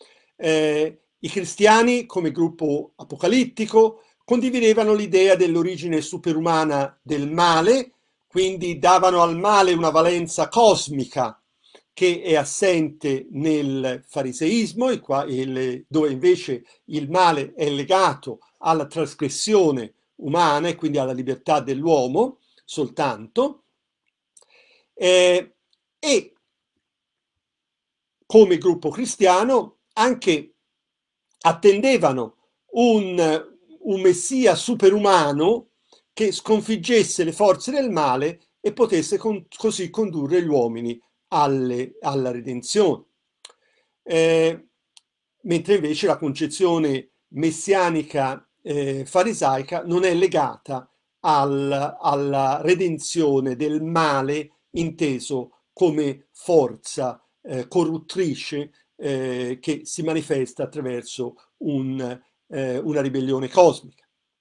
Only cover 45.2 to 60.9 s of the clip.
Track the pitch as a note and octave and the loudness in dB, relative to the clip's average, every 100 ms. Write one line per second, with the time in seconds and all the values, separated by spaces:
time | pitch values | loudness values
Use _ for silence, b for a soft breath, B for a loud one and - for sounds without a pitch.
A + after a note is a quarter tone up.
45.2 | _ _ - E3 E3 G3+ D3+ D3 G3 D3 | _ _ -4 -2 2 0 0 0 0 0
46.2 | D3+ C#3 D3+ D3 F#3 E3+ D#3 C3+ - _ | -2 -4 -6 0 0 2 0 -2 -8 _
47.2 | _ C3 D#3+ D#3 - G3 F3 D#3+ D3 D3 | _ -4 -4 -2 0 0 2 -2 -4 -4
48.2 | C3+ C3+ _ _ - D3 C#3 C3+ C3 F#3 | -4 -6 _ _ -8 -4 -4 -6 -2 0
49.2 | G3+ G3+ D3 C3+ C#3 F3 E3+ F3 F#3 E3+ | 0 0 -2 -2 -4 -8 -4 0 2 2
50.2 | F#3 D#3+ C3+ A2+ - C3 - _ _ _ | 2 0 -2 -6 -12 -12 -12 _ _ _
51.2 | E3+ D3 C#3 C#3 C#3 C#3 C#3+ - E3 C#3+ | 0 2 2 0 -2 -2 -4 -4 -2 -2
52.2 | C#3+ C#3 C3+ D3 D3+ F3+ F#3 D#3+ - E3+ | 0 0 0 0 0 0 -2 -4 -6 -2
53.2 | D3+ C3+ C3 B2 D3+ D3+ D#3+ E3 D#3 C#3 | 0 0 -2 -4 -4 -4 -2 0 0 0
54.2 | C3+ D3 D3 _ _ F3 E3 E3 D3+ B2+ | -2 -6 -8 _ _ -8 -6 -4 -4 -4
55.2 | - C3+ A#2+ _ _ - F3+ D3+ D3 C3+ | -6 -8 -8 _ _ 0 0 0 -4 -6
56.2 | _ - - E3+ B2+ A2 - - B2+ A#2 | _ -12 0 2 2 -2 -12 -6 -6 -8
57.2 | _ _ A#3 C3 B2 F3+ E3 D#3+ - F#3 | _ _ -12 -10 -4 -2 -2 -4 -8 -6
58.2 | D#3 C#3 - D3 D3 _ _ - C#3+ C3+ | -4 -6 -8 -10 -10 _ _ -12 -6 -6
59.2 | C3 B2 B2 B2+ - D3 - - D#3+ D#3+ | -6 -6 -8 -8 -8 -8 -8 -8 -4 -4
60.2 | D3+ C#3 B2+ - C#3 D3+ B2+ | -2 -4 -4 -6 -10 -8 -8